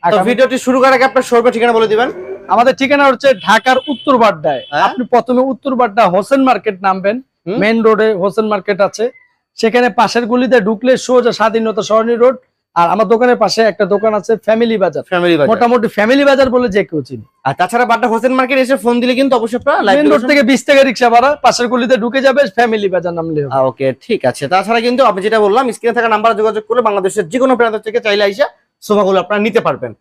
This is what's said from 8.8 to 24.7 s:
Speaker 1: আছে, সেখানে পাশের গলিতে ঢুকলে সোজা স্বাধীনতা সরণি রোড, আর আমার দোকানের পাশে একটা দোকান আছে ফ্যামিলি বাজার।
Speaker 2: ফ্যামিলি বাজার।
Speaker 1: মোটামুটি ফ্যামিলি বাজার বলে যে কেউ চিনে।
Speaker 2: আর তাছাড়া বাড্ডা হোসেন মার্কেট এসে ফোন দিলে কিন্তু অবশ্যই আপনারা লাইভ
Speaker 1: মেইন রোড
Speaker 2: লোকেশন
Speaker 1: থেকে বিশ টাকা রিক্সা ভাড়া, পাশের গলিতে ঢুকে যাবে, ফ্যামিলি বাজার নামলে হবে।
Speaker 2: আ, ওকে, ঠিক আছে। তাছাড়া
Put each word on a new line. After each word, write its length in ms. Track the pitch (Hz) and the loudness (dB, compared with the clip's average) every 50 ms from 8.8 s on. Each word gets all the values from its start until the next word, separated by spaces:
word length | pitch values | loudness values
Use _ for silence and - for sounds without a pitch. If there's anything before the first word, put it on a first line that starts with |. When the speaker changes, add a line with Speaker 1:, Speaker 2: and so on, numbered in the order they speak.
Speaker 1:
আছে, 240 | 202 180 - - 214 247 - - _ _ _ _ _ _ _ - | 0 -2 -2 -4 -6 -6 -6 -10 _ _ _ _ _ _ _ -2
সেখানে 300 | - 220 202 247 247 247 | -2 0 2 2 0 0
পাশের 340 | - - 226 190 - 233 240 | 2 0 0 0 0 -2 -2
গলিতে 320 | 214 233 247 247 247 226 247 | 0 0 0 0 2 2 2
ঢুকলে 320 | 196 202 226 202 - 254 262 | 2 0 -4 -2 0 0 0
সোজা 360 | 233 - - 254 247 240 233 208 | 0 0 0 0 2 2 2 0
স্বাধীনতা 500 | - - 226 208 226 220 220 214 196 196 | 0 -2 0 0 0 -2 -2 -4 -4 -4
সরণি 320 | - 202 220 220 226 240 | 0 0 0 2 0 0
রোড, 200 | 226 233 254 262 254 _ _ _ _ _ _ _ | 2 2 2 2 0 _ _ _ _ _ _ _
আর 100 | 170 175 170 | 0 0 0
আমার 160 | 170 202 220 185 226 | 2 0 0 0 2
দোকানের 260 | 220 247 247 247 196 220 | 2 2 2 2 2 0
পাশে 180 | 185 - - 226 | -2 0 0 0
একটা 220 | 220 - _ 214 180 202 | 0 0 _ -2 -2 -2
দোকান 180 | 196 202 220 214 | 0 0 0 -2
আছে 180 | 208 185 - 226 214 _ | -2 -2 -2 -4 -2 _
ফ্যামিলি 300 | - 220 226 233 233 226 214 196 | -2 0 0 0 0 0 0 0
বাজার। 180 | 175 139 147 127 _ 190 | -2 -2 -6 -8 _ -2
Speaker 2:
ফ্যামিলি 220 | 175 175 175 170 | 0 2 2 2
বাজার। 140 | 156 147 135 226 | 2 2 2 2
Speaker 1:
মোটামুটি 340 | 220 240 240 240 247 214 226 - | 2 2 2 2 0 0 -2 -2
ফ্যামিলি 280 | - 208 220 254 277 285 277 | -2 0 2 2 2 4 2
বাজার 180 | 269 269 277 262 | 4 2 2 0
বলে 180 | 226 247 247 240 | 0 -2 -2 0
যে 140 | 185 208 185 | -2 -2 -2
কেউ 160 | - - 156 135 | -2 -6 -8 -8
চিনে। 220 | - 135 117 107 _ _ _ _ | -8 -14 -16 -16 _ _ _ _
Speaker 2:
আর 80 | 131 139 - | -6 -2 -2
তাছাড়া 240 | 175 185 - 240 247 214 | -2 -2 0 -2 0 0
বাড্ডা 160 | - - 220 240 220 | 0 0 0 -2 -2
হোসেন 200 | 226 208 254 254 262 | 0 0 0 0 0
মার্কেট 200 | 262 240 277 262 262 | 0 0 0 0 0
এসে 120 | 233 269 269 185 | 0 0 -2 0
ফোন 100 | 240 240 240 | -2 0 0
দিলে 120 | 240 247 254 233 | 0 0 2 2
কিন্তু 140 | 277 277 269 262 | 2 2 2 0
অবশ্যই 200 | 247 233 220 247 | 0 -2 -6 -4
আপনারা 180 | - 277 302 392 359 | -2 0 0 0 2
লাইভ 140 | 302 285 | 2 2
Speaker 1:
মেইন 100 | 285 302 | 2 4
রোড 60 | 302 302 | 2 2
Speaker 2:
লোকেশন 160 | 285 226 254 | 2 2 2
Speaker 1:
থেকে 120 | 294 285 277 214 | 2 2 4 2
বিশ 100 | 269 240 - - | 2 0 2 2
টাকা 140 | 285 269 269 | 4 4 4
রিক্সা 260 | 269 226 - 254 240 226 | 2 2 0 0 4 4
ভাড়া, 160 | 233 247 277 294 294 - | 4 4 2 0 2 2
পাশের 220 | 247 - - 240 233 226 | 0 2 2 -2 -2 -2
গলিতে 220 | 254 240 226 262 220 202 | -2 0 0 0 0 0
ঢুকে 180 | 240 220 269 254 | -2 -2 0 0
যাবে, 140 | 269 262 277 285 233 - | 2 2 2 0 0 0
ফ্যামিলি 320 | - 247 233 220 220 202 196 180 | 0 0 0 0 -2 -2 -2 -4
বাজার 200 | 180 165 180 175 170 | -2 -4 -4 -6 -6
নামলে 220 | 165 165 160 151 143 | -6 -4 -4 -4 -4
হবে। 100 | 135 127 | -2 -2
Speaker 2:
আ, 20 | 135 131 131 | 0 0 0
ওকে, 180 | 127 _ 139 135 127 - _ | -2 _ -4 -4 -4 -4 _
ঠিক 160 | - 233 - - 127 | -6 -6 -2 -2 -4
আছে। 140 | 120 - 147 135 175 | -4 -4 -6 -2 -2
তাছাড়া 280 | 190 196 190 | -2 0 0